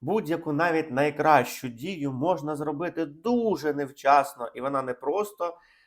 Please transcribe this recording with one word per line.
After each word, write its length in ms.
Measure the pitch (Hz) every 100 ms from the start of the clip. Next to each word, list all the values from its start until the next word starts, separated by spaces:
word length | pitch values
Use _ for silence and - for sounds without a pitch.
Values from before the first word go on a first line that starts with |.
будь-яку 520 | 127 214 151 165 156
навіть 380 | 147 170 160 156
найкращу 800 | 127 147 143 160 147 120 - 131
дію 440 | 117 156 180 139
можна 440 | 127 156 175 147 151
зробити 500 | 156 147 170 165 160
дуже 680 | 147 226 240 226 165 147
невчасно, 760 | 143 139 - 139 143 135 - 117
і 60 | 120
вона 220 | 131 139
не 120 | 127
просто 640 | 123 135 180 208 - 175 170 _ _